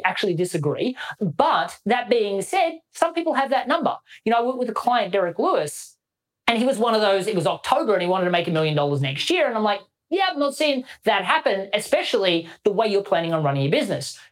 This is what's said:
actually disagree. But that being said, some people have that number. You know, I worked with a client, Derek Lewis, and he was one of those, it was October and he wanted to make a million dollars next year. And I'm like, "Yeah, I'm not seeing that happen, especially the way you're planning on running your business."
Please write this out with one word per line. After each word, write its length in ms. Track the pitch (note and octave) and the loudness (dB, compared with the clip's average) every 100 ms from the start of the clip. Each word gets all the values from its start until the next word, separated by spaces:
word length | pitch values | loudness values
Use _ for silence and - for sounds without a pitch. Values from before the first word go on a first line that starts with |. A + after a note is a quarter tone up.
| F#3 | -4
actually 300 | F3+ G3+ E3+ | -2 -2 0
disagree. 600 | F3+ E3 D3 C3+ A#3 B3+ - - | 0 0 -2 0 -2 -4 -10 -4
But 560 | G3+ - D4+ G3+ E3+ - - | -4 -2 0 0 -2 -6 -2
that 240 | A#3+ A#3 | -2 0
being 320 | A#3+ G#3 G3 | -2 0 -4
said, 380 | - F#4+ E4 E4 _ | -4 -2 -2 -4 _
some 200 | - E4 | -2 -2
people 200 | E4+ E4 | 0 -2
have 160 | D4 C4 | -2 0
that 180 | B3 A#3+ | -2 0
number. 280 | E4 B3 - _ - | -2 0 -4 _ -8
You 80 | - | 0
know, 80 | A#3 | 0
I 20 | |
worked 180 | A#3+ B3+ | 0 -2
with 100 | A#3+ | -4
a 40 | |
client, 380 | G#3+ - A#3+ G3+ | -2 0 0 2
Derek 260 | G3 F3 E3+ | 0 0 0
Lewis, 580 | D#4 C4+ D3 - - - _ _ _ _ - | 0 0 -2 -8 -16 -20 _ _ _ _ -2
and 100 | A#3 | 2
he 80 | B3 | 2
was 120 | G#3 | 2
one 180 | A#3+ A3 | 2 4
of 60 | |
those, 260 | G#3+ G3 F#3+ | 4 2 2
it 80 | G3 | 0
was 120 | D#3+ | 0
October 460 | - - C#4 B3+ | -2 0 0 2
and 80 | F#3+ | 0
he 60 | F3 | 2
wanted 180 | F#3 F3+ | 0 2
to 60 | |
make 160 | F3 F3 | 0 0
a 40 | |
million 240 | D#3+ D#3 D3+ | 0 0 2
dollars 260 | C#3+ C#3 | 0 0
next 280 | C3+ C#3 - | -2 -2 -2
year. 180 | F4 C#4+ | 2 2
And 100 | A3+ | 2
I'm 60 | |
like, 180 | G#3+ G3 - _ _ | 0 -2 -6 _ _
"Yeah, 180 | F4 F#4+ | 0 0
I'm 80 | D#4+ | 0
not 160 | C#4+ C4+ | -2 0
seeing 300 | D4+ C4+ B3+ - | 0 0 -4 -4
that 200 | - G3+ | 0 0
happen, 460 | F3+ G#3 - G3 G3 | 2 2 2 -2 0
especially 760 | G#3 - D4 F4 A#3 F#3+ E3+ D#3+ - | -2 0 0 2 2 2 2 -2 -2
the 80 | G#3+ | 0
way 160 | F#3+ A3 | 2 2
you're 160 | G3 | 2
planning 300 | G3 F3 E3+ | 2 0 2
on 100 | E3 | 0
running 200 | D3 C#3 | 2 2
your 80 | C#3 | 2
business." 460 | A#3+ A3+ C#3+ C3 - - | 2 0 -4 -6 -12 -18